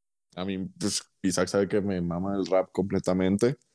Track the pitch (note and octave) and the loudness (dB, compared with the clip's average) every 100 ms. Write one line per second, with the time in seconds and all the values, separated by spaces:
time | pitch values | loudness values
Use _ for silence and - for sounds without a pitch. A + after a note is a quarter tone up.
0 | _ _ _ - F#2+ F#2+ F#2+ - G#2 - | _ _ _ -8 -6 -4 -6 -4 -4 -4
1 | - _ G2 F2+ F#2 G2+ G2+ G#2+ G2 F#2 | -8 _ -2 0 2 2 2 0 -2 -2
2 | F2 E2+ F#2+ G2 F2 F#2 F#2 - F#2+ G2 | -2 -4 -4 -2 2 2 0 -2 -2 -2
3 | F#2 F#2 F#2 G2+ A#2+ C#3 _ | 0 2 2 4 2 0 _